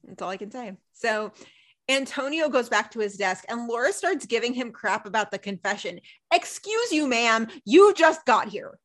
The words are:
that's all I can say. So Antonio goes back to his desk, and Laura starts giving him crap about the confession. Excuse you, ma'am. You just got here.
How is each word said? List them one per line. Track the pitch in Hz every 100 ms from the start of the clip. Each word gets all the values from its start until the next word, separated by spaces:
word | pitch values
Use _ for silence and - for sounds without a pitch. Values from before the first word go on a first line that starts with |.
that's | - 185
all | 175
I | 190
can | 202
say. | 254 233 190 _
So | _ 233 220 214 - - _ _ _ -
Antonio | 269 269 - 269 320 302
goes | 254 233
back | 208 220
to | 233
his | 208 196
desk, | 196 185 -
and | 233 233
Laura | 233 269
starts | 392 359 330 190
giving | 226 240
him | 247 240
crap | 226 214 208 214
about | 214 208
the | 196
confession. | 202 196 202 202 185 180 - - _
Excuse | 359 - - 392 440 480
you, | 311 285
ma'am. | 233 233 226 226 -
You | - 285 403
just | 359 320 320 -
got | 214 -
here. | 202 104 -